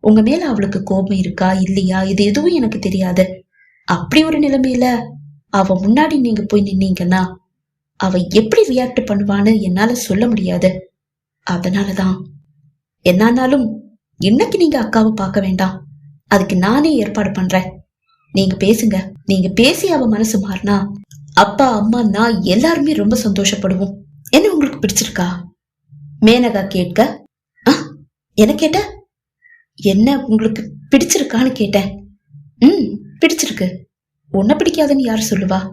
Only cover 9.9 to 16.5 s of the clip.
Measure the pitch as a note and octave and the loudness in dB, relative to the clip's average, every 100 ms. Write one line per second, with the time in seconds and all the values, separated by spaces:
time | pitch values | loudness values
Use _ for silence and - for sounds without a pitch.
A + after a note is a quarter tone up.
9.9 | B3 - F#3+ A#3+ A3 F#3 F3 F#3 F#3 - | -2 -2 -2 0 0 -2 0 0 -2 -12
10.9 | _ _ _ _ _ - F3+ F3+ G3 G3 | _ _ _ _ _ -6 -4 -2 -4 -4
11.9 | F#3+ F#3 F#3+ - - _ _ _ _ _ | -2 -2 -4 -8 -20 _ _ _ _ _
12.9 | _ F3+ F3+ A3 B3 B3+ C#4 A3 - - | _ 0 4 4 2 2 0 -2 -8 -16
13.9 | _ _ _ F#3+ B3 A#4 G4+ E4+ C#4+ A3 | _ _ _ 0 2 0 0 0 0 0
14.9 | A3+ A3 G#3+ F#3+ G3+ F#3+ F#3 F#3+ - - | 2 2 0 -2 -2 -2 -2 -2 -4 -16
15.9 | - - - _ G3+ F#3 | -20 -20 -20 _ 2 2